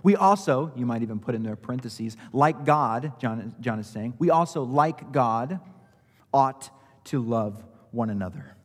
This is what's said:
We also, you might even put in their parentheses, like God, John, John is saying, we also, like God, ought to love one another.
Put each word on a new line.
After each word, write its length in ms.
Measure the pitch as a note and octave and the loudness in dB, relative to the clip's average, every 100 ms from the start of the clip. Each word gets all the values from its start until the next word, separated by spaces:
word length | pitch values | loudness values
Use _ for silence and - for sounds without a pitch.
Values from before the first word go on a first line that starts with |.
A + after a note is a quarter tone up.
We 140 | F#3 G3+ | 6 6
also, 560 | F#3+ G3+ - C3 D#3+ | 4 4 2 0 0
you 100 | B2+ | -4
might 180 | B2 A#2 | -2 -2
even 180 | A2+ G#2+ | -4 -4
put 160 | - A#2 | -4 -4
in 80 | |
their 100 | A2 | -4
parentheses, 640 | G#2+ - B2+ A#2+ G#2+ A2+ A2 - | -8 -6 -6 -8 -8 -10 -10 -6
like 320 | C3 D3 D#3+ | 2 2 2
God, 480 | D3 D3+ B2+ A2+ D3 - | 2 2 2 -2 -6 -6
John, 340 | A#2+ A2+ A2 - | -6 -4 -8 -6
John 180 | A#2+ A2 | -6 -6
is 80 | G#2 | -8
saying, 280 | G#2+ A#2 B2 | -8 -8 0
we 120 | F3 | 2
also, 340 | E3 E3+ D#3+ | 4 2 -2
like 480 | B2 C#3 D#3 D#3+ - | 0 2 2 0 -2
God, 480 | C#3 A#2+ A2+ C3 F#3+ - - _ _ _ _ _ | 2 2 0 -2 -8 -10 -20 _ _ _ _ _
ought 360 | C#3 C3+ C3 - _ _ _ | 2 2 0 -18 _ _ _
to 180 | - C#3 | -4 -4
love 420 | A2+ A#2 G#2 G2+ - - _ | 0 0 -2 -6 -18 -20 _
one 180 | A#2 A2+ | -4 -2
another. 460 | G2+ F#2 - C#2 - | -2 -6 -8 -16 -20